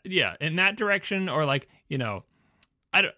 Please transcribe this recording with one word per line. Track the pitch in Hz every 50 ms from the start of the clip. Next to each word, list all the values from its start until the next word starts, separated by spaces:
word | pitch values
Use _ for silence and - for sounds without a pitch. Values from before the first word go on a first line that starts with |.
| -
yeah, | - 185 175 120 92 82 -
in | 143 160 156
that | 180 185 196 208
direction, | - 208 202 196 185 - - 202 190 190
or, | 185 123 151 156
like, | 139 139 139 - _ _ _ _ -
you | 151
know, | 131 123 110 101 98 - _ _ _ _ _ _ _ _ _ _ _ _ - -
I | 190
don't, | 196 - -